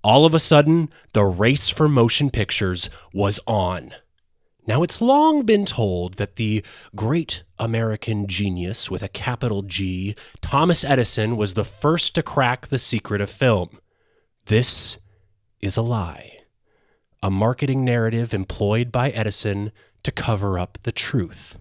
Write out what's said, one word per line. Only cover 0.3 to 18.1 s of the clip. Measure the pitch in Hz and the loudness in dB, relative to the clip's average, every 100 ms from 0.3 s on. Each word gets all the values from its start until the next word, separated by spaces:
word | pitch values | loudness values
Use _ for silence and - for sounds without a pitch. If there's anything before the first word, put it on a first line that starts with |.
a | 160 | 4
sudden, | - 151 147 165 160 - _ | 6 6 6 2 0 -8 _
the | 107 101 | 2 2
race | 90 110 139 - | 4 2 2 -2
for | - 156 | 0 2
motion | 135 117 - 143 | 4 4 2 0
pictures | 120 98 - 95 90 - - - | -2 -4 -2 -2 -2 -6 -8 -10
was | 95 101 95 - | -2 0 0 0
on. | 107 90 90 64 - _ _ _ _ _ _ - | 0 0 -4 -10 -20 _ _ _ _ _ _ -2
Now, | 120 | 0
it's | 175 - | 0 0
long | 233 277 311 302 | 4 6 6 4
been | 220 214 202 | 4 2 2
told | - 104 87 90 | 0 0 0 -4
that | 95 104 - | -6 -6 -2
the | 110 107 - - - 101 | -2 -2 -4 -20 -18 -6
great | 110 160 156 - - - | -2 -2 -2 -10 -12 -6
American | 113 113 113 107 - 104 98 | -2 0 -2 -2 -2 -2 -2
genius | 87 101 87 87 107 - | -2 -2 -2 -4 -4 -4
with | 92 | -6
a | 98 | -8
capital | - - 120 123 101 | -6 -6 -4 -2 -4
G, | 98 87 95 92 95 - - - | -4 -4 -4 -4 -6 -8 -16 -12
Thomas | - 139 170 165 - | -2 2 2 2 2
Edison, | 135 113 - 110 117 | 2 2 0 -2 0
was | 104 110 | -2 -2
the | 98 | -4
first | - 147 165 - - | -2 0 0 0 -2
to | |
crack | - - 127 127 - | -2 0 0 -2 -4
the | 131 | -4
secret | - 113 - 101 | -2 -4 -2 -4
of | 101 | -4
film. | - 131 104 87 - _ _ _ _ _ _ - | 0 2 2 -2 -12 _ _ _ _ _ _ 0
This | 107 123 - - - _ _ _ _ _ _ | 2 2 0 -2 -6 _ _ _ _ _ _
is | 98 117 | -4 -2
a | |
lie. | 117 117 85 71 - - _ _ _ _ _ _ _ _ | -2 -2 -4 -10 -18 -20 _ _ _ _ _ _ _ _
A | 98 | -2
marketing | 98 110 127 135 131 | 0 0 0 -2 0
narrative | 127 120 113 | 0 0 0